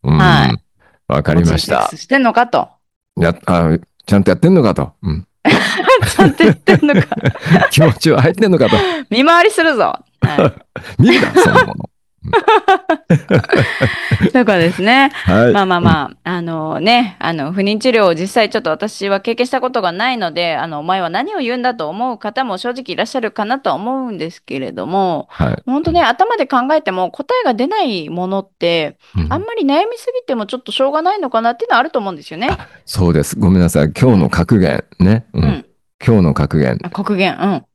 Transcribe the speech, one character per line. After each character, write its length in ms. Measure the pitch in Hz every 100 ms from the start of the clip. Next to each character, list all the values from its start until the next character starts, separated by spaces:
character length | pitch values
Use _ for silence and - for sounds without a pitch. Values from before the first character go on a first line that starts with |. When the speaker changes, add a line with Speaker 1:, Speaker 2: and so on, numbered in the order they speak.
Speaker 1:
う 100 | 64
ん。 60 | 76
Speaker 2:
は 300 | 185 69 65
い。 140 | 57 _ _ _ _ -
Speaker 1:
わ 140 | 69
か 120 | 73
り 100 | 80
ま 20 | 82
し 20 |
た。 40 |
Speaker 2:
も 60 | 80
ち 120 | -
ろ 80 | 64
ん 20 |
セ 60 | -
ッ 40 |
ク 60 | -
ス 40 |
し 40 | -
て 100 | 269
ん 40 |
の 100 | 247
か 140 | 220 240
と。 220 | - - _ _ _ _ -
Speaker 1:
や 140 | 82
っ-、 80 | 85 -
あ、 320 | 87 82 85 - _ -
ち 60 |
ゃ 60 | 104
ん 60 |
と 60 | 98
や 60 | 170
っ 40 |
て 80 | 160
ん 60 |
の 80 | 185
か 120 | 113
と。 180 | - 71 _
う 80 | 98
ん。 160 | 76 - _
Speaker 2:
<laughs> 40 | - - - - 415 508 -
ち 140 | -
ゃ 60 | 370
ん 80 |
と 100 | -
や 80 | 262
っ 40 | -
て 200 | - -
ん 100 | 294
の 80 |
か。 80 | 208 - - 127 -
Speaker 1:
<laughs> 320 | 156 175 539
気 100 | -
持 120 | 160
ち 160 | 110 156
は 120 | 131
入 100 | 127
っ 20 |
て 140 | 175 214
ん 40 |
の 60 | 180
か 100 | 113
と。 80 | - 381 330 262
Speaker 2:
見 140 | 220
回 200 | 294 339
り 60 | 392
す 120 | 415
る 140 | 330 262
ぞ。 180 | 120 - _ _
は 340 | - 151 147 - _ - - -
い。 0 |
Speaker 1:
<laughs> 40 |
見 120 | 185
る 80 | 339
な、 100 | -
そ 180 | - 453
ん 40 |
な 100 | -
も 100 | 494
の。 0 |
う 200 | - -
ん。 40 | _ _ _ -
Speaker 2:
<laughs> 2000 | 440 - 427 415 370 - 320 _ 156 - 165 - - - - 123 - - - 214
と 120 | 254
か 140 | 220 190
で 140 | 165
す 100 | 180
ね。 280 | 196 254 277
Speaker 1:
は 340 | - - 92 247
い。 40 |
Speaker 2:
ま 100 | 208
あ 40 | 190
ま 100 | 175
あ 40 |
ま 300 | 170 160 139 -
あ、 60 | 170
Speaker 1:
う 40 |
ん。 0 | 180
Speaker 2:
あ 60 |
の 380 | 170 165 156 151
ね、 360 | 185 240 233 -
あ 120 | 160
の、 200 | 165 139
不 80 | 190
妊 180 | 196 214
治 120 | 254
療 160 | 226 196
を 80 |
実 140 | 160 190
際 160 | 247 208
ち 60 | -
ょ 20 |
っ 40 |
と 80 | -
私 380 | 156 220 - 202
は 120 | 196
経 140 | 214
験 120 | 233 254
し 40 |
た 100 | 262
こ 100 | 254
と 120 | 254
が 100 | 180
な 180 | 175 240
い 60 | 247
の 140 | 180
で、 240 | 156 175 147
あ 100 | 160
の、 140 | 151
お 20 |
前 180 | 160 190
は 100 | 170
何 240 | 180 311
を 40 | 415
言 160 | 247
う 20 | 247
ん 60 |
だ 120 | 247
と 140 | 240 151
思 240 | 190 254
う 60 | 226
方 260 | 214 233
も 140 | 254 190
正 120 | 240
直 140 | 247 254
い 80 | 170
ら 80 |
っ 20 | 226
し 100 | 262
ゃ 40 |
る 100 | 220
か 140 | -
な 160 | 208 262
と 100 | 208
は 60 | 165
思 320 | 220 269 254
う 40 |
ん 60 | 190
で 120 | 160
す 120 | -
け 160 | - 135
れ 140 | 127
ど 140 | - 110
も、 420 | 190 185 160 -
Speaker 1:
は 220 | - 64
い。 100 | -
Speaker 2:
本 200 | - 269
当 80 | 339
ね、 100 | 339
頭 340 | 262 262 403 466
で 100 | 269
考 260 | 254 262
え 80 | 311
て 100 | 302
も 180 | 185 180
答 220 | - 285 508
え 20 |
が 100 | 392
出 120 | 220 269
な 160 | 427
い 280 | 320 190 151
も 160 | 170 180
の 140 | 196
っ 100 | 196
て、 480 | _ 170 170 151 - _ -
Speaker 1:
う 60 |
ん。 100 | 78
Speaker 2:
あ 60 | 311
ん 40 |
ま 120 | 427
り 100 | 453
悩 240 | 277 285 427
み 80 | 480
す 160 | -
ぎ 120 | 508 494
て 80 |
も 120 | 247 208
ち 100 | 254
ょ 20 |
っ 40 |
と 100 | -
し 80 | -
ょ 80 | 269
う 20 |
が 100 | 302
な 120 | 339
い 60 | 415
の 100 | 285
か 100 | 226
な 120 | 233
っ 40 | 240
て 80 |
い 40 | 466
う 20 |
の 40 |
は 60 | 240
あ 20 |
る 80 | 294
と 80 | 262
思 120 | 196
う 20 |
ん 40 | 160
で 60 |
す 100 | -
よ 60 | 160
ね。 100 | 240
Speaker 1:
あ、 180 | - - -
そ 240 | - - 87
う 40 |
で 80 | 76
す。 160 | 71 -
ご 120 | 101
め 80 | 92
ん 40 |
な 60 | 87
さ 160 | 82
い。 80 | 76 -
今 160 | 127
日 80 | 104
の 60 | 73
格 300 | - 87 113
言 260 | 85 - - _
ね。 280 | 90 113 -
う 80 | -
ん。 40 |
Speaker 2:
う 20 | 69
ん。 180 | 135 - _ _ _
Speaker 1:
今 120 | - 110
日 40 |
の 120 | 85
格 240 | 71 71 80
言。 200 | 65 60
Speaker 2:
あ、 80 | 175
格 260 | - 202 196
言、 200 | 185 -
う 100 | 196
ん。 180 | 160 -